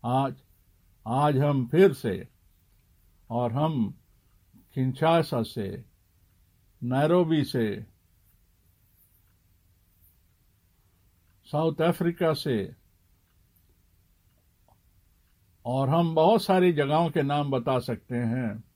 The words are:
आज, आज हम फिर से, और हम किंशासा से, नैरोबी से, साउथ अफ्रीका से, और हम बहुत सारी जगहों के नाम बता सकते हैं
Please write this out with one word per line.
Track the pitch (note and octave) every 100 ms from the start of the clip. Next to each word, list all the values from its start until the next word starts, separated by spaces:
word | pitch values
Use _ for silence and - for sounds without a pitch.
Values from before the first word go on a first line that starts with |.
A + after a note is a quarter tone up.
| B2+
आज, | B2+ C#3 C3 _ _ _ _ _ _ A2
आज | B2 D3 C3+
हम | D3 C#3 A#2+
फिर | D#3 F#3+
से, | C3+ A#2 F#2+ - _ _ _ _ _ _ _ _ _ _
और | A#2 A#2+
हम | A#2 D#3 D3+ G#2 - _ _ _ _ _ - _
किंशासा | - C3 B2+ D#3+ E3+ D#3+ C3
से, | A2+ - G2 F#2+ - _ _ _ _ _ _ _ _ _
नैरोबी | A#2+ C3 D3+ F3 E3+ D#3+
से, | B2+ B2+ A2 G#2 - _ _ _ _ _ _ _ _ _ _ _ _ _ _ _ _ _ _ _ _ _ _ _ _ _ _ _ _ _ _ _ _ _ _ _ _
साउथ | D3 E3 D#3
अफ्रीका | D#3+ E3+ E3+ E3+ E3+
से, | D3+ D3+ A#2 F#2+ - _ _ _ _ _ _ _ _ _ _ _ _ _ _ _ _ _ _ _ _ _ _ _ _ _ _ _ _ A#2
और | B2+ C3+
हम | E3 E3+ D#3+
बहुत | D#3+ A3+
सारी | - F#3 F3+
जगहों | D3+ C#3 D3+ E3+
के | D#3+
नाम | C#3 D3 C#3+
बता | C3+ A#2 C3
सकते | A#2+ A2+ _ A#2+
हैं | A#2+ B2 A#2+ G#2+ -